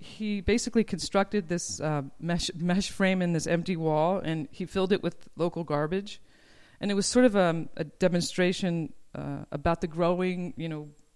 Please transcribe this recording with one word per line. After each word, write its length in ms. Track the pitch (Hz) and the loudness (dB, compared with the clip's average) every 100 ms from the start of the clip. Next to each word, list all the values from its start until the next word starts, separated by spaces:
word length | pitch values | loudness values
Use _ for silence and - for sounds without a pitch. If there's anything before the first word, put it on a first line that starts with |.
he 400 | - - 214 202 | -12 -8 -4 -2
basically 440 | 185 226 - 226 | 2 2 2 2
constructed 640 | 202 170 - 196 196 214 160 | 2 -2 -2 0 2 0 -2
this, 320 | 170 - - | -4 -4 -4
uh, 220 | 147 151 139 - | -2 -2 -4 -6
mesh, 300 | 165 170 - 165 | -4 -2 -2 -2
mesh 340 | 175 180 190 | 0 0 0
frame 300 | - 190 185 | 2 2 2
in 100 | 175 | 2
this 140 | 165 151 | 0 0
empty 280 | 170 170 170 | 0 0 -2
wall, 420 | 160 151 160 190 | 2 4 2 2
and 300 | - 160 147 | -2 -4 -6
he 120 | - 180 | -8 -6
filled 260 | 196 185 | 0 2
it 100 | 202 | 2
with 140 | 170 - - - | 0 -4 -8 -2
local 280 | 165 170 | -2 -2
garbage. 560 | 165 147 151 190 202 - - - - - - - | -2 0 0 -2 -4 -12 -18 -20 -20 -20 -20 -6
And 100 | 202 | -2
it 40 | |
was 120 | 202 196 | 0 2
sort 180 | 240 | 6
of, 120 | 254 202 | 8 8
um, 320 | 175 165 - - | 4 2 -4 -6
a 80 | |
demonstration, 1080 | 151 - 180 175 170 - 180 185 185 170 156 - - | -8 2 2 2 0 2 2 2 0 0 -4 -8 -14
uh, 300 | - 143 143 - | -10 -8 -8 -8
about 280 | 151 170 170 | -4 0 0
the 60 | 175 | -2
growing, 680 | 156 170 180 185 180 180 - | 0 0 2 0 -2 -6 -6
you 120 | 165 | -6
know, 200 | 156 151 - _ | -8 -10 -16 _